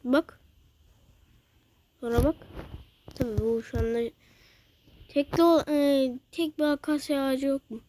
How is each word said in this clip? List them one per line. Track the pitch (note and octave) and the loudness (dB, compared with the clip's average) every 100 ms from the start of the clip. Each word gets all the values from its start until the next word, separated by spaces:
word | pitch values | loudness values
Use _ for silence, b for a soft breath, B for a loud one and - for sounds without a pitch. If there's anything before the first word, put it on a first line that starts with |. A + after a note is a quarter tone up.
Bak. | B3 C4+ E4+ - _ _ _ _ _ _ _ _ _ _ _ _ _ _ _ _ | 2 0 0 -14 _ _ _ _ _ _ _ _ _ _ _ _ _ _ _ _
Sonra | A#3+ A#3+ | -2 2
bak. | C4+ D#4+ - - - - - _ - | 2 -2 -10 -18 -16 -18 -20 _ -20
Tabii | - B3 G#3+ | -6 -2 0
bu | A3+ A3+ | 0 -2
şu | - A#3 | -4 -4
anda | A3+ A#3 A#3 _ b b b b b _ _ - - | -2 -2 -6 _ b b b b b _ _ -20 -4
tek | C#4+ C#4+ - | -2 0 4
de | |
o, | E4+ E4 - | 6 6 2
e, | D4 C#4+ C#4 C4 B3 _ | 2 2 2 0 -4 _
tek | - E4 D4+ | -6 -6 0
bir | |
akasya | D4+ C#4+ - D4 - C#4 | 0 0 -2 -4 -2 -2
ağacı | C4+ C4 C#4 | -2 -2 -2
yok | C4+ _ | -2 _
mu? | A3 | -18